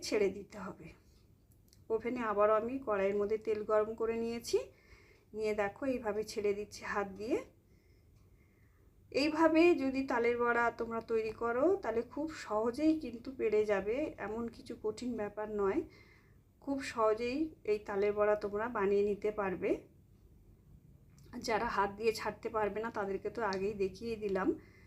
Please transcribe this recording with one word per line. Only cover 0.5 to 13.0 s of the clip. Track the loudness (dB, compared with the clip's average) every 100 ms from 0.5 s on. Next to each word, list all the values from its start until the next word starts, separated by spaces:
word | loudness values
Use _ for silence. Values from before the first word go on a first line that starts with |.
| -12
হবে। | -12 -14 -18 -20 -20 -20 -20 _ _ -20 _ -18 -4
ওভেনে | -2 -2 -2
আবারও | 0 4 6
আমি | 6 2 -4 -2
কড়াইয়ের | 2 2 2
মধ্যে | 0 0
তেল | -2 -2
গরম | 2 2 2
করে | 0 -2 -2
নিয়েছি। | -2 -4 -2 -2 -2 -12 -20 -20 -20 -20 _
নিয়ে | -4 -2
দেখো, | 0 -2 -2 -4
এইভাবে | -2 -2 -4
ছেড়ে | -4 -2 0
দিচ্ছি | 0 -4 -10
হাত | -6 -4 -4
দিয়ে। | -6 -2 -2 -2 -16 _ _ _ -20 _ -20 -20 -20 _ _ -20 _ -20 -20 -6
এইভাবে | 0 2 4 6 8 6
যদি | 6 2 -2 0
তালের | 0 2 2
বড়া | 2 2 2
তোমরা | 0 -4 -6
তৈরি | -2 -2 -2
করো, | -4 -2 2 2 2
তাহলে | 0 -2
খুব | -4 -6 -8
সহজেই | -8 -4 -2 0 2 2 2